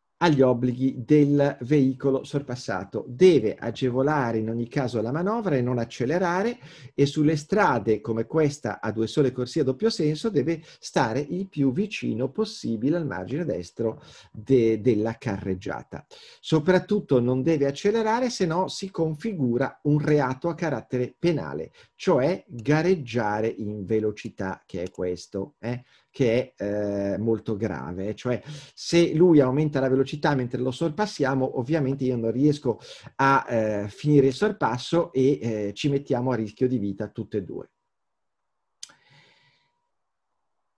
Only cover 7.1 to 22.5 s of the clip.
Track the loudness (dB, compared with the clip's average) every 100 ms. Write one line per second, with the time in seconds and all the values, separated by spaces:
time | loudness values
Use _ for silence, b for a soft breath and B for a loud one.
7.1 | 4 2 2 0 2 4 2 2 0 0
8.1 | -4 -2 2 2 0 -6 -4 -4 -2 -2
9.1 | 2 2 2 -4 -2 0 0 -2 0 -2
10.1 | -2 -2 -2 -2 -4 B B -4 0 0
11.1 | 0 -4 -6 -6 0 0 0 -4 -4 -6
12.1 | -4 -4 -4 -6 -6 -6 -2 0 0 -2
13.1 | -6 -6 -6 -4 -6 -8 -4 -4 -4 B
14.1 | B B -12 2 4 4 2 2 2 0
15.1 | -4 -4 -4 -4 -6 -6 -10 -10 -16 -16
16.1 | B B B -2 0 4 2 2 -2 2
17.1 | 2 4 0 2 2 0 0 0 0 0
18.1 | 0 -2 -2 -2 0 -2 -4 -10 -4 -4
19.1 | -2 -6 -2 0 0 -2 -4 0 2 4
20.1 | 2 2 -2 -4 -4 -4 -4 -4 -4 -4
21.1 | -2 -2 -2 -4 -8 -10 b b -8 2
22.1 | 2 2 -2 -8